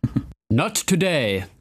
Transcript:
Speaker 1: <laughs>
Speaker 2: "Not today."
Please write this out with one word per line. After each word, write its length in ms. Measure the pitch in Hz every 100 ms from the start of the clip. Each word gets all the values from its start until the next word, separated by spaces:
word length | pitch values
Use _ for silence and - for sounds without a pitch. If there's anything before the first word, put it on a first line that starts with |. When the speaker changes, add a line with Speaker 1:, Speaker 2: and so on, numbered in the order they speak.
| -
Speaker 1:
<laughs> 360 | - - - _
Speaker 2:
"Not 260 | 110 208 214
today." 680 | - 180 185 160 113 98 92 _